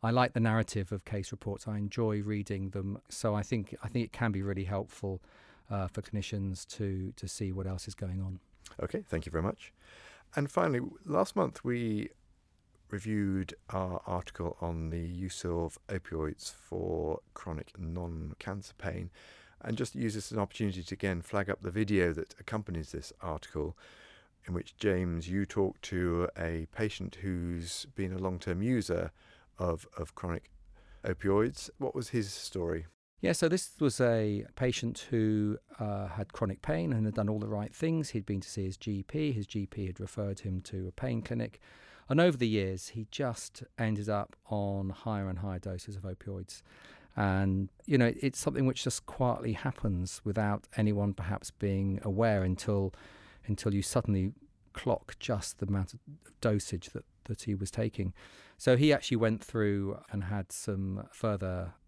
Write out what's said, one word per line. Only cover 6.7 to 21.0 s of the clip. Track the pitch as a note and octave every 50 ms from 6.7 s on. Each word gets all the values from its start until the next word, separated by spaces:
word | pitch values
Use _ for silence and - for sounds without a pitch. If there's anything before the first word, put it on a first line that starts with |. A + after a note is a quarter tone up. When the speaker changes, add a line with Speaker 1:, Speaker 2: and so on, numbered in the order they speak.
| -
Speaker 1:
to, | - G#2+ G2 F#2+ F#2+ F#2 F#2+ -
to | - - F#2+
see | - - G#2 G2 F#2
what | F#2+ F#2+
else | F#2+ F#2 F#2 -
is | - G2
going | - - F#2 F2+ F#2+
on. | F#2+ F#2 F#2 F2+ _ _ _ _ - - - - -
Speaker 2:
Okay, | - - - -
thank | - - E2 D#2+
you | - D#2
very | D#2+ E2
much. | G2+ - - - - _ _ - - - - - - - - - _ -
And | - C#3+ C#3+
finally, | - - F3 E3 C#3 B2 B2 - - - -
last | F3 D3 - G3 - -
month | G#3+ F3+ C#3 - - -
we | B2+ B2 A#2+ A#2+ A2+ G#2+ G#2 A2 - - _ _ _ _ _ _ _ _ _ _ _ _ _ _ _
reviewed | - G2+ F#2+ A2 G#2+ G#2 G2+ G2 F#2+ F#2+ F#2+ - - - _ -
our | - F#2+ F#2+ F#2 F2+ - -
article | - F2+ F2+ F2 - - - E2+ E2+ - -
on | - E2+ E2+ E2 D#2+ D#2+
the | D#2+ E2+
use | E2+ E2+ F2+ F2 F#2+ F#2 - - -
of | F2+ E2+ E2+ E2+ E2 - - _ _
opioids | G2 F#2 - - - D#2+ D#2 D#2 - - - - -
for | - - - - F#2 F2+ F2+ E2+ D#2 D#2 D#2 D#2+ - - _ _
chronic | - - F2+ E2 D#2 - - - -
non-cancer | F#2 D#2+ E2 F2+ F2 F2 E2+ D#2+ D#2+ D#2 - _ - - G2 G2+ F#2 - - _
pain. | - G2 E2+ F2+ F2+ F2 _ - - - - - - - - _
And | - - A2+
just | G#2+ B2 A2+ -
use | C3+ B2 A2+ G#2
this | A2 G2 -
as | A2
an | A2
opportunity | G2+ G2 - - A2+ G2+ F#2 F#2 E2+
to | - F#2+
again | F#2